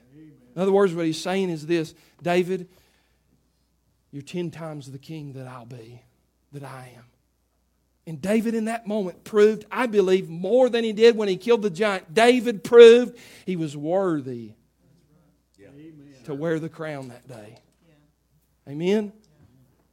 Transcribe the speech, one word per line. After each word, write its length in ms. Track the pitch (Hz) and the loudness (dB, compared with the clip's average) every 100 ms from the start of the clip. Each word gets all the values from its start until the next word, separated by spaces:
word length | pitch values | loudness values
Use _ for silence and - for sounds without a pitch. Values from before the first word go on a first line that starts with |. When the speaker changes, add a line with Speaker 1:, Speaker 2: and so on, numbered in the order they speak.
| _ | _
Speaker 1:
Amen. 200 | 143 156 - _ - | -20 -20 -20 _ -6
Speaker 2:
In 60 | |
other 120 | 190 | 0
words, 200 | 196 196 | 2 2
what 120 | 170 165 | 0 -4
he's 160 | 160 | -4
saying 280 | 180 190 190 | -6 -4 -4
is 160 | 165 151 | -6 -4
this, 300 | 170 156 - _ _ | -4 -4 -12 _ _
"David, 460 | 156 180 180 185 175 _ _ _ _ _ _ _ _ _ _ _ _ _ _ | -4 -2 -2 -6 -10 _ _ _ _ _ _ _ _ _ _ _ _ _ _
you're 100 | 143 | -20
ten 300 | 139 180 175 | -14 -10 -10
times 400 | 156 160 151 135 | -10 -14 -14 -16
the 80 | 135 | -18
king 320 | - 160 143 | -16 -16 -16
that 140 | 131 127 | -16 -16
I'll 180 | 127 117 | -18 -20
be, 360 | 123 113 120 _ _ _ _ _ | -20 -20 -20 _ _ _ _ _
that 140 | 143 135 | -20 -18
I 260 | 131 127 117 | -18 -20 -20
am." 80 | 120 _ _ _ _ _ _ _ _ _ - | -20 _ _ _ _ _ _ _ _ _ -18
And 160 | 160 | -10
David 340 | 185 220 220 226 | -4 -2 -2 -4
in 100 | 220 | -6
that 220 | 226 196 | -8 -6
moment 360 | 214 185 165 | -6 -6 -10
proved, 400 | - 214 208 214 - | -4 4 4 4 -6
I 140 | 196 247 | -6 -2
believe, 420 | 208 190 190 160 | 0 2 0 -2
more 420 | 165 185 240 254 | -8 0 2 2
than 140 | 233 | 2
he 80 | 226 | -4
did 240 | 208 226 220 | 4 4 4
when 140 | 208 | 0
he 80 | 185 | -4
killed 240 | 226 233 | 0 0
the 80 | 208 | 0
giant. 440 | 160 214 190 - | -2 -2 -4 -4
David 520 | 156 240 254 233 208 - | 2 4 4 0 -6 4
proved 520 | 233 233 240 247 - - - - | 10 12 10 4 -6 -20 -16 -10
he 100 | 185 | -6
was 220 | 160 143 | -8 -8
worthy 760 | 147 185 190 151 131 120 110 110 _ _ _ _ _ _ _ _ _ _ | -6 -2 -2 -4 -8 -12 -14 -20 _ _ _ _ _ _ _ _ _ _
Speaker 1:
Yeah. 100 | 98 | -20
Amen. 480 | 139 156 156 143 135 123 | -20 -20 -20 -20 -20 -14
Speaker 2:
to 80 | |
wear 260 | 143 165 160 | -8 -4 -4
the 100 | 160 | -6
crown 400 | 160 156 143 135 | -12 -12 -12 -14
that 180 | 120 - | -18 -20
day. 300 | 117 107 120 _ _ 165 | -20 -20 -20 _ _ _
Speaker 3:
Yeah. 880 | 151 _ _ _ _ _ _ - | _ _ _ _ _ _ _ -16
Speaker 2:
Amen? 380 | 143 175 214 208 | -6 -2 -2 -2
Speaker 3:
Yeah. 320 | - _ _ _ _ _ _ _ | -12 _ _ _ _ _ _ _